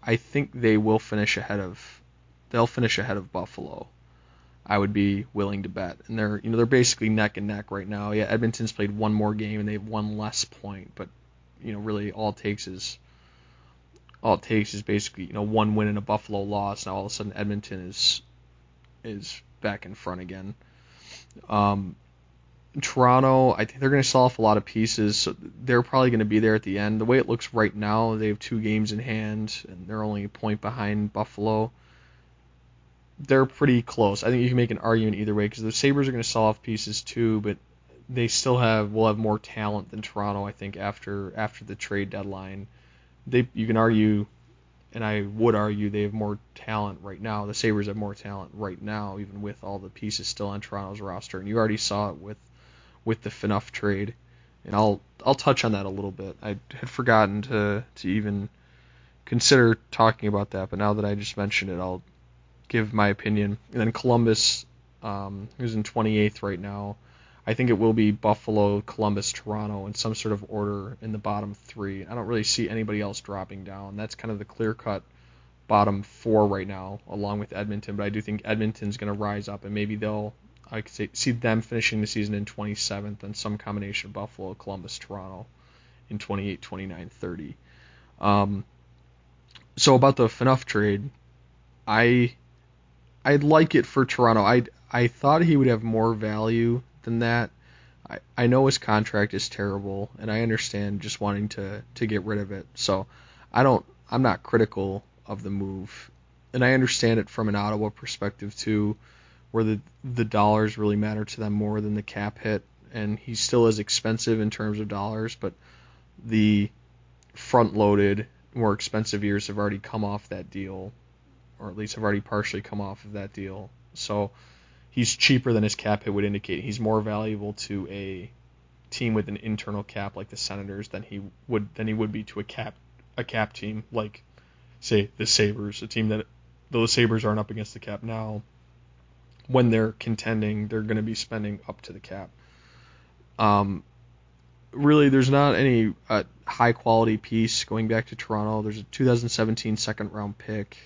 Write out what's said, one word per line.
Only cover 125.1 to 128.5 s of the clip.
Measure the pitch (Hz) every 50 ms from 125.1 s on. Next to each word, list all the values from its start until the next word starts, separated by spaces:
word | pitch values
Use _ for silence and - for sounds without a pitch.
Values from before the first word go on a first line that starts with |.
| -
cheaper | - - - 139 127 127 131 117
than | 110 104
his | 107 -
cap | - - 107 104 101 -
hit | - 101
would | 101 101
indicate. | 104 101 98 - - 92 73 101
He's | 131 104 120
more | 117 107 110 110
valuable | 104 110 104 104 110 110 107 101 101 104 104
to | - - - 101 98 95 -
a | 95 101 101 95 95 92 87 - - _ _ _